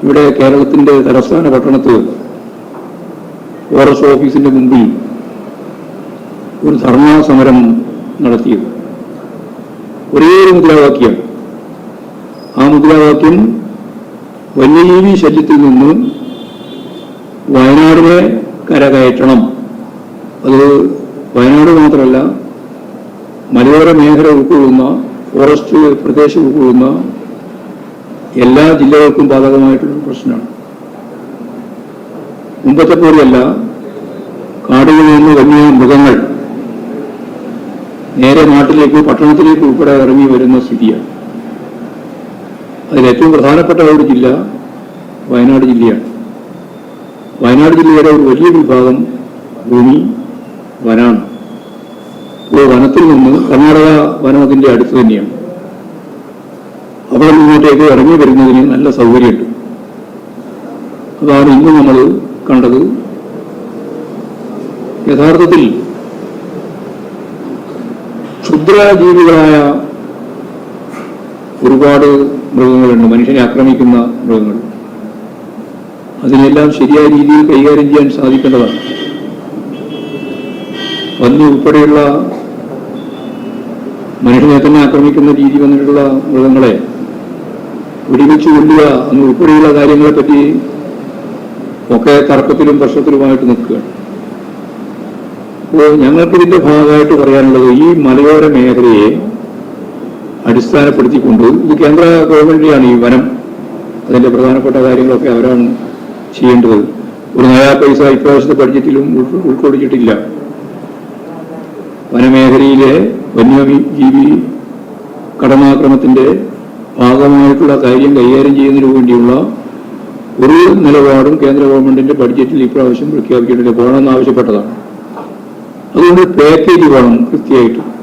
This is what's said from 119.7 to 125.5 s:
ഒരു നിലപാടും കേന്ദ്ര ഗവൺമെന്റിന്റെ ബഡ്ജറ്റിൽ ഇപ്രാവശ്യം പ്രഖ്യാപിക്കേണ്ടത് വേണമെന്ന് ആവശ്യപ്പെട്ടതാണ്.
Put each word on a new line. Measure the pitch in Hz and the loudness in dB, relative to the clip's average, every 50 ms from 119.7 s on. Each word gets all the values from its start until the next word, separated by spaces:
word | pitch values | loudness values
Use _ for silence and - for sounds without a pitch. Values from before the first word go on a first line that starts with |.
| - - - - - - - - - - - - - - 127 | -18 -18 -18 -18 -18 -18 -18 -18 -18 -18 -18 -16 -4 0 2
ഒരു | 143 156 170 180 190 202 - 165 | 4 4 6 6 4 4 2 2
നിലപാടും | 143 143 147 139 139 135 135 131 143 156 147 139 | 2 4 4 4 4 4 2 2 2 0 2 0
കേന്ദ്ര | 135 139 143 143 135 | 0 2 2 2 2
ഗവൺമെന്റിന്റെ | 135 135 131 135 131 131 131 139 147 135 | 2 2 2 2 2 0 2 0 0 0
ബഡ്ജറ്റിൽ | 127 117 120 - 131 127 165 143 127 | 0 -2 0 -2 -2 -2 0 -2 -2
ഇപ്രാവശ്യം | 117 - 139 131 123 120 123 147 151 156 | -2 -2 -2 0 0 -2 -2 -4 -4 -4
പ്രഖ്യാപിക്കേണ്ടത് | 139 - - 127 123 120 120 123 120 120 120 113 117 | -6 -4 -2 -2 -2 0 0 -2 0 0 0 0 0
വേണമെന്ന് | 120 123 131 135 139 135 131 | 0 0 2 2 2 2 2
ആവശ്യപ്പെട്ടതാണ്. | 123 - 135 120 123 120 113 104 104 104 - - - - - - - - - - - - - - - - - | 0 0 0 0 0 0 0 -2 -4 -4 -8 -12 -14 -16 -18 -20 -20 -20 -18 -18 -18 -18 -18 -18 -20 -20 -20